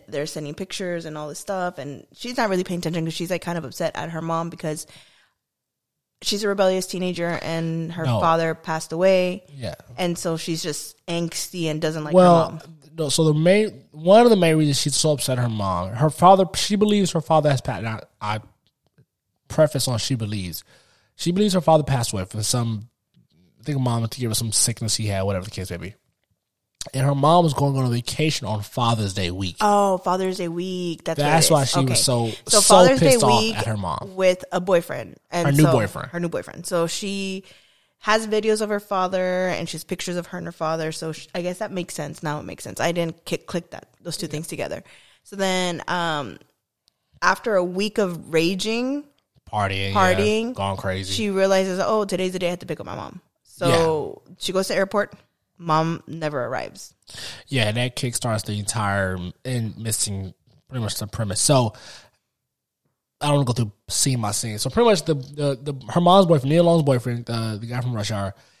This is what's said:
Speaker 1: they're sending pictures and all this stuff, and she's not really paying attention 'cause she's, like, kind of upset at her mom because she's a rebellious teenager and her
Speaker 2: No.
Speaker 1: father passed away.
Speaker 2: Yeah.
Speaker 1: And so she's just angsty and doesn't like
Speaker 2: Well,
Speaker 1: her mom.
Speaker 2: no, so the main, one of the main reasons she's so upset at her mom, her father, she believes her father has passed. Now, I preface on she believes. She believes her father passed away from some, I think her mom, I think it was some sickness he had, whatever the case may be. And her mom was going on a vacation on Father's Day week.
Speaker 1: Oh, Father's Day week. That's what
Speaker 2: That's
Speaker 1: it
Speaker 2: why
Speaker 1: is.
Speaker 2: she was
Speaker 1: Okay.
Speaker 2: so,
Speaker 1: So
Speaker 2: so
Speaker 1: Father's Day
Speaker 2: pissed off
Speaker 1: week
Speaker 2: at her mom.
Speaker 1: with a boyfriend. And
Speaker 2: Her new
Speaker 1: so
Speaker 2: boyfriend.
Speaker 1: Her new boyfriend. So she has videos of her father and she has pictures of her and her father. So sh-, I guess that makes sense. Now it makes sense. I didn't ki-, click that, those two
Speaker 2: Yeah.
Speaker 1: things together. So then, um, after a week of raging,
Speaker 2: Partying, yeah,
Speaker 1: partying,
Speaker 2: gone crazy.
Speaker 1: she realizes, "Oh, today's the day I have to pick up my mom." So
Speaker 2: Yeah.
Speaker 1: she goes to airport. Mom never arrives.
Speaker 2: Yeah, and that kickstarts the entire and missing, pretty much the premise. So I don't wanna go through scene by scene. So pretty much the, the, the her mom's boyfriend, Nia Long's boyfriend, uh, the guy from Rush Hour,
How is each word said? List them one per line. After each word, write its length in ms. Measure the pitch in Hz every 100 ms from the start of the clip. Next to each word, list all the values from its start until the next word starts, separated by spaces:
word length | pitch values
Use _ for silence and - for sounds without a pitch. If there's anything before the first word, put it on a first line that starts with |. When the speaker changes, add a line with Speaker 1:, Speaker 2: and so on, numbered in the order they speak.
| -
Speaker 1:
they're 180 | 143 151
sending 280 | 160 147
pictures 500 | 156 185 - 185 170
and 140 | 160 151
all 100 | 151
this 120 | -
stuff, 380 | - 190 180 175
and 280 | 139 131 -
she's 220 | - - 247
not 120 | 220
really 160 | 185
paying 140 | 185 175
attention 260 | 165 170
'cause 80 | 160
she's, 160 | 160 170
like, 120 | 175
kind 160 | 175 170
of 60 |
upset 260 | - - 165 -
at 140 | 160
her 120 | 165
mom 260 | 165 165 165
because 380 | 160 160 156 - - - _ _ _ _ _ _ _ _ _ _ _
she's 220 | - 208
a 40 | 208
rebellious 380 | 196 190 185 185
teenager 520 | 180 180 175 170 170
and 500 | - 165 165 165 165
her 120 | 170
Speaker 2:
No. 160 | 156 117
Speaker 1:
father 340 | 170 165 165
passed 380 | 160 - 160 -
away. 500 | 160 185 185 180 185 - 139
Speaker 2:
Yeah. 180 | 110 - - 120
Speaker 1:
And 200 | 180 170
so 180 | 180 160
she's 260 | - 160
just 320 | 175 147 - - -
angsty 580 | 170 165 - - 185 160
and 140 | 151
doesn't 240 | 160 160
like 100 | 151
Speaker 2:
Well, 360 | 180 180 170 160
Speaker 1:
her 0 |
mom. 80 | 160 - - - 165
Speaker 2:
no, 120 | 151
so 160 | 147
the 100 | 160
main, 500 | 151 170 208 214 127 -
one 300 | 151 170 214
of 60 | 240
the 60 | 208
main 200 | 165 160
reasons 220 | 151 139
she's 160 | 147 -
so 160 | 156
upset 260 | 143 - 123
at 40 |
her 60 | 120
mom, 460 | 110 98 90 95
her 160 | 113 151
father, 340 | - 180 190 185
she 220 | - - 202
believes 360 | 214 208 180
her 80 | 160
father 280 | - 156 147
has 100 | 135
passed. 220 | - 95
Now, 180 | 113 110 - _
I 200 | 104 107 - _ _ _ _ _ _ _ _ _ _
preface 400 | - 151 131 131
on 100 | 113
she 160 | -
believes. 480 | 127 107 104 92 80 - _ _ _ _ -
She 160 | 170
believes 220 | 180 214
her 60 | 185
father 220 | 160 156
passed 300 | 143 135 117
away 120 | 101
from 180 | 92 110
some, 460 | 107 123 117 107 113 _ _ _ _ _ _ _
I 60 |
think 140 | 120 139
her 40 |
mom, 220 | 123 117
I 20 | 113
think 160 | -
it 60 | 120
was 100 | 110
some 140 | 113
sickness 420 | - - - 110 -
he 100 | 107
had, 160 | 98
whatever 240 | 98 98 101
the 40 |
case 200 | - 92
may 60 | 85
be. 160 | 92 - _ _ _ _ _ _ _ _ -
And 100 | 131 135
her 80 |
mom 300 | 139 147 175
was 80 | 165
going 240 | 131 143 135
on 80 |
a 60 | 127
vacation 560 | 117 - - 156 - 95
on 160 | 107
Father's 500 | 98 - 117 113 101
Day 180 | 98 87
week. 260 | 92 95 -
Speaker 1:
Oh, 380 | 208 208 196 185
Father's 400 | 185 185 185 185
Day 100 | 175
week. 560 | 170 185 180 175 160
That's 140 | - 160
what 60 | 143
Speaker 2:
That's 240 | 160 151
Speaker 1:
it 20 |
Speaker 2:
why 100 | 151
Speaker 1:
is. 60 | 131
Speaker 2:
she 80 | -
was 40 | 131
Speaker 1:
Okay. 40 |
Speaker 2:
so, 360 | 117 - 120 113 - -
Speaker 1:
So 120 | 208
Speaker 2:
so 0 |
Speaker 1:
Father's 380 | - 190 180 269
Day 100 | 156
Speaker 2:
pissed 120 | 226
off 160 | - 120
Speaker 1:
week 120 | 117
Speaker 2:
at 120 | - 117
her 100 | 104
mom. 360 | 95 67 196 185
Speaker 1:
with 260 | 185 180 -
a 120 | 180
boyfriend. 560 | 180 175 170 131 92 - _
And 140 | 175
Speaker 2:
Her 80 | 151
new 120 | 139
Speaker 1:
so 80 | 160
Speaker 2:
boyfriend. 360 | 123 101 - -
Speaker 1:
Her 100 | 175
new 100 | 170
boyfriend. 340 | 127 - - 170
So 200 | 175 170
she 580 | - 202 196 196 190 - - _ _ _ _
has 280 | - 220 220
videos 360 | 214 220 214
of 80 | 208
her 100 | 202
father 680 | - 190 185 185 185 180 185
and 200 | 160 175
she 60 | -
has 80 |
pictures 320 | - - - 175
of 120 | 175
her 100 | 180
and 80 | 170
her 60 |
father. 380 | - 160 160 160
So 220 | 156 160
sh-, 140 | 156 -
I 80 | 185
guess 160 | 175 175
that 120 | 208
makes 220 | 190 180
sense. 300 | - 151 160
Now 180 | 156 151
it 40 |
makes 200 | - -
sense. 160 | 110 -
I 120 | 151
didn't 340 | 170 165 - -
ki-, 100 | 170
click 360 | - 175 -
that, 180 | - - _
those 160 | 170 -
two 80 |
Speaker 2:
Yeah. 60 | 165
Speaker 1:
things 140 | 151 170
together. 360 | - 71 - - - _ _
So 120 | - 196
then, 460 | 190 185 180 170 -
um, 520 | 180 165 151 117 67 _ _ _ _ _ _ _ _
after 360 | 185 196 233 196
a 80 |
week 340 | 180 180 208 214
of 340 | 190 165 -
raging, 720 | 160 165 190 214 226 254 285 294 _ _ _ -
Speaker 2:
Partying, 400 | 107 98 95 98
yeah, 220 | 98 185
Speaker 1:
partying, 400 | 185 208 220 233
Speaker 2:
gone 240 | 233 196 196
crazy. 340 | 196 190 190
Speaker 1:
she 160 | 196 208
realizes, 500 | 190 190 190 190 185
"Oh, 280 | - 220 196
today's 260 | 180 185
the 60 | 185
day 80 | 175
I 40 |
have 100 | 175
to 60 | -
pick 140 | -
up 60 | -
my 80 | 85
mom." 240 | - 180 _ _
So 800 | _ - 170 165 160 156 92 - -
Speaker 2:
Yeah. 80 | 185
Speaker 1:
she 140 | -
goes 160 | 190 190
to 60 |
airport. 380 | 196 190 208 202 - _ _ _ _
Mom 400 | 170 156 160 165 -
never 360 | 165 156 143
arrives. 520 | 120 127 57 - - _ - - - - -
Speaker 2:
Yeah, 160 | 131 107
and 80 | 113
that 180 | 127
kickstarts 520 | - 123 - 120 107 -
the 120 | 104
entire 600 | 98 117 101 98 95 92 87 -
and 320 | 131 123 110 -
missing, 560 | 113 - - 98 95 - _ _ _
pretty 140 | 127
much 120 | 107
the 120 | - -
premise. 320 | - 107 -
So 320 | - 139 113 - - - - _ _ _ _ _ _ _ _ _ _ _
I 60 | 143
don't 80 | 143
wanna 80 |
go 80 | 123
through 200 | 117 107 - -
scene 320 | - 139 123
by 80 | 107
scene. 280 | 101 117 104
So 120 | 151
pretty 180 | 220 233
much 160 | 185
the, 100 | 165
the, 440 | 143 135 147 143 135 143
the 200 | 139 -
her 80 | 180
mom's 240 | 175 196 180
boyfriend, 220 | 156 135
Nia 120 | 165
Long's 220 | 170 170
boyfriend, 440 | 143 127 123 120 117
uh, 280 | 117 113 104
the 100 | 117
guy 140 | 123
from 100 | 123
Rush 180 | 113 107
Hour, 240 | 104 98 - _ _